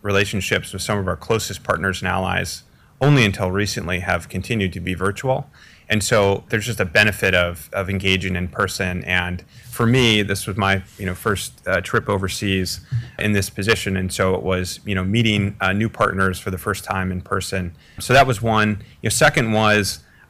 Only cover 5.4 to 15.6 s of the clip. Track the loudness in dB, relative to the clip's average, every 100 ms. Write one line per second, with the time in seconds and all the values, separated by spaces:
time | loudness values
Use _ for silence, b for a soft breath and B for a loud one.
5.4 | -4 B B B B -2 2 4 4 0
6.4 | -2 -4 -4 -4 0 2 2 2 2 2
7.4 | 0 -4 -8 -6 -4 -2 2 0 0 -4
8.4 | -4 -2 -4 -2 -4 -4 -2 -2 -2 -6
9.4 | -12 B B 0 4 4 4 4 2 -2
10.4 | -4 -2 0 0 -2 -8 -6 -4 -2 -2
11.4 | -4 -10 -2 -2 0 -2 0 -2 -2 -4
12.4 | -2 0 -2 -6 B -6 B -4 0 0
13.4 | -2 -4 0 0 0 -2 -4 0 0 0
14.4 | 0 -2 -2 -8 -4 -2 0 2 2 2
15.4 | 0 0